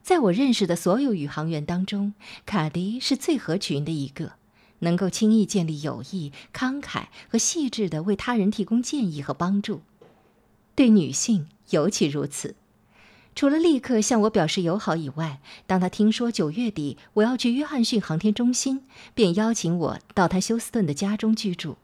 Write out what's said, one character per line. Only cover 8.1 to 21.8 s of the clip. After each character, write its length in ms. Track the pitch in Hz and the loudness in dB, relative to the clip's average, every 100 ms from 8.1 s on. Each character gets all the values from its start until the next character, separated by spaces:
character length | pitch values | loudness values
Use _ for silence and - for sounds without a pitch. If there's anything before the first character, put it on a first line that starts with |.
他 220 | 196 - | -2 0
人 160 | 240 190 | 2 2
提 140 | 214 | 0
供 180 | 180 233 | 0 0
建 260 | 240 302 196 | 0 -2 -2
议 120 | 147 | -4
和 120 | 139 | -8
帮 280 | 135 175 202 | -4 0 0
助。 200 | 202 165 _ _ - _ _ _ _ _ _ | -2 -8 _ _ -20 _ _ _ _ _ _
对 140 | - 254 | 4 6
女 200 | 214 135 | 6 4
性 380 | 135 - 202 147 _ _ | -2 0 0 -2 _ _
尤 200 | 170 160 | 0 2
其 160 | - | 0
如 220 | 160 143 139 | 0 0 -6
此。 280 | - - - _ _ _ _ - _ _ | -8 -12 -14 _ _ _ _ -20 _ _
除 140 | - 277 | 2 2
了 100 | 311 | 4
立 220 | 339 269 | 4 4
刻 220 | - 226 | 2 0
向 180 | 220 233 | 2 2
我 60 | 208 | 4
表 160 | 214 | 4
示 180 | 156 - | 2 0
友 140 | 170 196 | 0 0
好 200 | - 165 | -2 -2
以 100 | 147 | -4
外， 240 | 143 160 139 - - | -6 -6 -8 -18 -20
当 140 | - 185 | -2 0
他 80 | 180 | 0
听 240 | - 208 | 2 2
说 180 | 214 240 | 4 -2
九 220 | 226 156 | 0 -2
月 180 | 170 240 | -2 -4
底 280 | 165 143 - - | -4 -8 -8 -4
我 100 | 208 | 0
要 140 | 226 254 | 2 2
去 160 | 233 | 0
约 120 | 247 | 0
翰 160 | 302 294 | -2 -2
逊 200 | 226 220 | 0 0
航 180 | - 160 | -2 0
天 140 | 214 | 0
中 200 | 214 240 | 2 0
心， 300 | 247 269 269 - - - | 0 -2 -4 -8 -20 -10
便 200 | - 196 | 2 2
邀 180 | 170 220 | 4 0
请 260 | 226 165 175 | 0 -2 0
我 200 | 156 - _ | -2 -6 _
到 140 | - 170 | 2 2
他 100 | 185 | 2
休 220 | - 226 | 0 -4
斯 100 | - | -2
顿 160 | 233 | -2
的 80 | 170 | -2
家 220 | 143 196 | 0 -2
中 180 | 208 220 | 0 0
居 220 | 220 202 | 0 -2
住。 220 | 175 160 - | -4 -8 -10